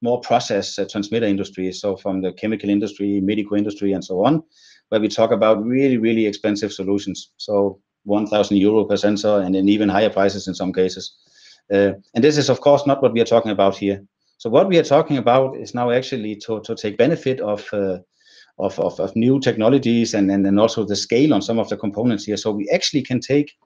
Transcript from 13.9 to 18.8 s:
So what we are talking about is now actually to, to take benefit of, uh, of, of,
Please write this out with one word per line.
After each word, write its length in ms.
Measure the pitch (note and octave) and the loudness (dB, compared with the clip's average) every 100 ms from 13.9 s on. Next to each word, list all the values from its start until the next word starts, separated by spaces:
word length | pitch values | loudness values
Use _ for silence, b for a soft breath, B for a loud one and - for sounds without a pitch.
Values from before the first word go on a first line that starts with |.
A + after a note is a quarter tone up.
| G2 - _ _ _ | -4 -8 _ _ _
So 100 | A2+ | 0
what 200 | C3 G3 | 2 4
we 100 | E3+ | 2
are 60 | |
talking 320 | D3+ C#3+ D#3+ C#3 | 4 2 2 0
about 400 | A#2 C3 C3+ - | 2 2 2 -4
is 180 | A#2 | -10
now 160 | B2 A#2+ | -4 -2
actually 460 | B2 B2+ A#2+ G#2+ G#2 | 0 -2 -6 -6 -8
to, 160 | - A2 | -8 -8
to 160 | G#2+ A2+ | -8 -8
take 200 | G#2+ F#2 | -4 2
benefit 440 | C3 E3 C3 B2+ | 2 2 -2 -4
of, 260 | G#2 G#2 - | -4 -6 -6
uh, 260 | G#2 F#2+ F#2 - b b b b - | -4 -2 -4 -10 b b b b -6
of, 180 | F#2+ | -4
of, 220 | - | -2